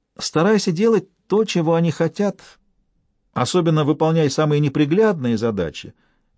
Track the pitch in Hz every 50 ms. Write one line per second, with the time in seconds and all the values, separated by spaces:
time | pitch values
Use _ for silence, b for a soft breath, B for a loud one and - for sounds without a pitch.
0 | _ _ _ - - - - 156 165 202 220 202 - 196 165 160 214 233 226 190
1 | - - _ _ _ _ 185 208 220 202 - 175 160 160 165 165 170 170 147 -
2 | 170 156 - - 208 202 196 - - - - _ _ _ _ _ _ _ _ _
3 | _ _ _ _ _ _ _ 120 123 - - 180 165 165 156 156 151 139 151 -
4 | 160 160 160 165 156 143 - - 156 147 147 147 147 143 - 147 151 143 165 202
5 | 220 214 202 156 127 120 117 101 113 117 107 95 85 78 - - - - - _
6 | _ _ _ _ _ _ _